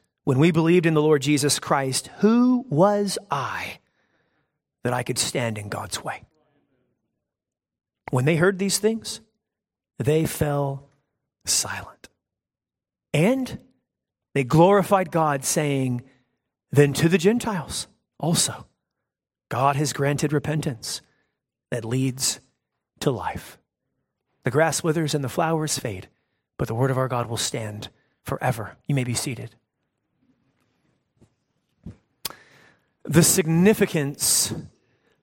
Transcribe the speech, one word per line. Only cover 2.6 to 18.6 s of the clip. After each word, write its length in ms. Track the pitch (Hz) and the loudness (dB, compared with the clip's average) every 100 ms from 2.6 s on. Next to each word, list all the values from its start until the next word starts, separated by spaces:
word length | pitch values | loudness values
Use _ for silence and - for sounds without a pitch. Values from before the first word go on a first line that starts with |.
| - | 0
was 520 | 147 196 208 202 - - | 2 4 4 -2 -6 -6
I 480 | 139 117 - - - _ _ _ _ _ _ _ _ _ _ | -6 -4 -8 -10 -14 _ _ _ _ _ _ _ _ _ _
that 120 | 123 | -4
I 100 | 123 | -4
could 160 | 123 123 | -4 -4
stand 400 | - 147 117 107 | -4 -4 -4 -6
in 100 | 101 | -8
God's 340 | - - - | -10 -10 -10
way? 200 | - - - _ _ _ _ _ _ _ _ _ _ _ _ _ _ _ _ _ - | -10 -12 -14 _ _ _ _ _ _ _ _ _ _ _ _ _ _ _ _ _ -4
When 140 | 127 139 | 0 2
they 100 | 165 | 2
heard 240 | 180 190 | 2 2
these 180 | 196 - | -2 0
things, 440 | 214 226 - - - _ _ _ _ _ _ _ | -2 -2 -8 -14 -16 _ _ _ _ _ _ _
they 280 | 123 156 160 | 0 2 0
fell 640 | - 151 143 139 135 - _ _ _ _ _ - | -2 -2 0 -2 -6 -14 _ _ _ _ _ -4
silent. 640 | - - - - - - _ _ _ _ _ _ _ _ _ _ | -4 -4 -8 -12 -20 -20 _ _ _ _ _ _ _ _ _ _
And 460 | 147 180 269 254 - - _ _ _ _ _ _ | 0 2 2 -4 -10 -18 _ _ _ _ _ _
they 100 | 139 | -4
glorified 680 | 127 156 180 202 - 196 175 | 2 6 8 6 4 0 0
God, 340 | 165 156 139 135 | 0 0 0 -2
saying, 580 | 170 151 139 131 123 - _ _ _ _ _ _ | -2 0 0 -2 -4 -8 _ _ _ _ _ _
"Then 220 | 131 143 | 4 4
to 160 | 143 165 | 4 2
the 80 | 180 | 4
Gentiles 680 | 175 240 240 190 - - - _ _ _ | 4 2 -2 -6 -6 -10 -10 _ _ _
also, 480 | 151 165 - - | -2 0 0 -4